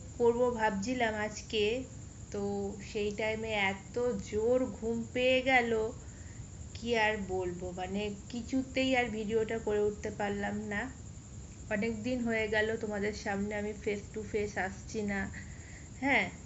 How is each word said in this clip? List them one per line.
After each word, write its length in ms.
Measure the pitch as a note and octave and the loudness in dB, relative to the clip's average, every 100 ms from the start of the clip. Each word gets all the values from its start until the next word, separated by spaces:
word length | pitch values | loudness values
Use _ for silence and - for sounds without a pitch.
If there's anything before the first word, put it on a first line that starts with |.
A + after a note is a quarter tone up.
| - - | -8 4
করব 220 | A#3 A#3 B3 A3 | 6 6 4 4
ভাবছিলাম 540 | G#3+ G3 A#3 C4 A3+ G#3+ G#3+ | 2 2 0 2 2 2 -2
আজকে, 360 | - - A3 G#3 B3+ B3+ - - - - | -4 -2 2 2 0 -4 -10 -12 -12 -8
তো 100 | G#3 G3+ G3+ G3+ G3+ - | -4 -2 -2 -2 -6 -6
সেই 220 | G#3+ G#3 G3+ | -2 -2 0
টাইমে 320 | A3 A3 A3 G#3 G3 | 0 0 0 2 2
এত 240 | G3 - A#3+ B3 G3 - | 0 -4 -2 0 0 -2
জোর 300 | G#3 A3+ B3+ B3+ - | 2 4 4 2 -2
ঘুম 200 | A3+ A#3 A3 | -2 -2 -2
পেয়ে 260 | B3 B3+ C4 B3+ | 4 6 6 6
গেল, 220 | B3+ A#3 A3 A3 - - - - - - - - | 4 4 2 0 -4 -12 -14 -12 -12 -12 -12 -12
কি 140 | - A#3 A3+ | -6 0 4
আর 80 | G#3+ G#3+ F#3 | 4 2 0
বলবো, 340 | F#3 F3+ F3 F#3 F3 | -2 -2 -4 -6 -4
মানে, 220 | F#3 G3 G#3 G3+ - | -2 -2 -2 -4 -8
কিছুতেই 600 | A#3+ - C4 C4 C4 C4 B3 | -8 -2 0 0 2 4 4
আর 60 | B3 G#3+ | 2 0
ভিডিওটা 400 | G#3 A3+ A3 A3+ | 2 2 2 0
করে 160 | A3 G#3 G#3 | 2 4 2
উঠতে 220 | G3+ G#3+ G#3 | 0 -4 -2
পারলাম 360 | G3+ G3+ G3+ G#3 G#3+ | -2 0 -2 -2 -2
না। 80 | G3+ G3+ - - - - - - - - | -4 -4 -8 -12 -14 -14 -14 -14 -10 -2
অনেক 200 | G#3 A3+ G#3+ | 0 0 0
দিন 160 | A#3+ B3+ A#3 | 0 0 2
হয়ে 180 | A3 G#3+ | 2 2
গেল 140 | G#3+ A3 A3 | 2 2 0
তোমাদের 320 | G#3+ G#3 G#3 G#3 | -2 0 0 -2
সামনে 300 | G#3+ G3 G#3 G#3 | -2 -2 0 -2
আমি 120 | G#3 G#3 | -4 -2
face 220 | A3 G3+ - | -2 -2 -4
to 80 | G#3+ G3+ | -8 -2
face 240 | G#3+ G#3 G#3 F#3+ | 0 0 0 -2
আসছি 320 | - - A3 G#3 | -4 -6 -4 -2
না। 80 | G3 G3 - - - - - - - | -2 -4 -6 -10 -12 -12 -14 -14 -2
হ্যাঁ, 220 | C#4 A#3 F3+ - | 4 4 4 -4